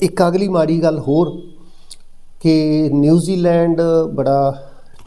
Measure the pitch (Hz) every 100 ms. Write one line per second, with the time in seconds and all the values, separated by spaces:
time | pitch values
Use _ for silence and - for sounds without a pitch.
0 | 180 - 175 185 202 180 156 165 160 156
1 | 135 151 165 - - - - - - -
2 | - - - - 165 156 156 151 156 143
3 | 147 170 165 185 175 170 170 165 165 165
4 | 160 135 135 139 139 - - - - -